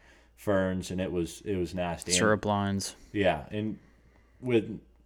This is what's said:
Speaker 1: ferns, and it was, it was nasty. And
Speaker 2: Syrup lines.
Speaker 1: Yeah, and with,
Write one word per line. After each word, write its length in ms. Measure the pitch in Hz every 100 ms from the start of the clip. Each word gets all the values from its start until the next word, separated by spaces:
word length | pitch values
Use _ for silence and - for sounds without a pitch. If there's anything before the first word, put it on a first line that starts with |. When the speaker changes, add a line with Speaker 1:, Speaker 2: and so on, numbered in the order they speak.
| - - _ _
Speaker 1:
ferns, 560 | - 98 95 92 87
and 80 | 92
it 120 | 92
was, 300 | 87 80 - -
it 100 | 95
was 180 | 85
nasty. 380 | 90 87 82 -
And 60 | 90
Speaker 2:
Syrup 280 | 107 104 104
lines. 500 | 101 98 98 - - -
Speaker 1:
Yeah, 320 | 104 95 78 -
and 280 | 107 107 101 - _ _ _ _ -
with, 380 | 127 117 101 98 - _